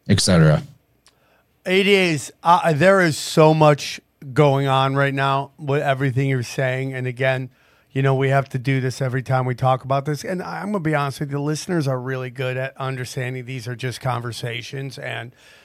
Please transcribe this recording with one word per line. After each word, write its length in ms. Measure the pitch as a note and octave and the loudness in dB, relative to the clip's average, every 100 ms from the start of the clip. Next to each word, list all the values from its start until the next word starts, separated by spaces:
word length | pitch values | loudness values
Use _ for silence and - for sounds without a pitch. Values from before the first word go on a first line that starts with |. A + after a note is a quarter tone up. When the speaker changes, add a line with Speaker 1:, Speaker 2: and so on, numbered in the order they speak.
| - | 0
Speaker 1:
et 120 | G2+ | 0
cetera. 420 | - F2 D#2 D2+ - - _ _ _ _ _ _ _ _ - | 4 4 6 4 0 -18 _ _ _ _ _ _ _ _ -2
Speaker 2:
It 200 | F#3+ G3 | 2 4
is. 460 | G3+ F3+ D3+ - - | 4 4 0 -4 -4
Uh, 300 | - F3+ E3+ | 2 4 4
there 300 | D3 F3+ G3 | 4 6 6
is 160 | E3+ C#3+ | 4 0
so 340 | - - D#3 | -2 4 6
much 480 | D#3 D3+ D3 - - _ _ C#3+ | 8 6 4 0 -12 _ _ -8
going 340 | A#2+ D3 C#3 C#3 | 2 4 4 2
on 280 | C3+ C3+ C3+ | 2 2 2
right 160 | C#3 | 0
now 380 | C#3 C#3 C#3 C3+ - | 0 0 0 -4 -10
with 240 | D3+ C#3 | -4 -2
everything 480 | C#3+ C3 C#3 B2 C#3 | 0 0 0 0 0
you're 120 | C3+ | -2
saying. 520 | A#2 - C3 B2+ C3+ | -4 -4 -2 -2 -6
And 120 | C3 B2+ | -6 -6
again, 440 | A#2+ C3 C3 B2+ _ _ _ _ | -2 0 0 -4 _ _ _ _
you 120 | C3+ | 0
know, 120 | C3+ | 2
we 140 | C3 C3+ | 2 2
have 200 | C#3 C3 | 0 0
to 80 | C3+ | -4
do 240 | B2 C3+ | -2 0
this 180 | B2+ - | -2 -4
every 220 | C3 B2+ | -4 -4
time 240 | A#2 C3 B2+ | -2 -2 -2
we 80 | |
talk 280 | A#2+ B2+ B2+ | 0 0 0
about 220 | B2+ C#3 | 0 -4
this. 180 | C#3 D3 | -2 -6
And 200 | - F3+ | -6 -8
I, 180 | E3+ E3+ | -8 -8
I'm 120 | F#3 | -6
gonna 80 | G#3 | -4
be 140 | D#3 | -2
honest 260 | D3 C#3+ C3+ | -2 -2 -4
with 100 | D3 | -6
you, 80 | C#3+ | -4
the 40 | |
listeners 460 | D3 D3+ - F3+ C#3 | -4 -6 -4 -2 -2
are 100 | C3 | -4
really 300 | B2 C3 B2+ | -6 -8 -8
good 280 | B2 C3 B2+ | -6 -6 -4
at 180 | C3 - | -6 -6
understanding 680 | C3 C3 B2+ - B2 B2+ A#2+ | -8 -6 -8 -6 -6 -8 -10
these 200 | C3 A2+ | -10 -10
are 80 | |
just 260 | A#2+ C3 A2+ | -8 -8 -6
conversations. 1000 | C3+ B2 A#2+ A2+ A#2+ A#2 A2 C3+ C#3 A#2+ | -4 -4 -6 -8 -8 -8 -10 -10 -10 -10
And, 340 | C3 A#2+ A#2 - _ - | -10 -10 -12 -18 _ -20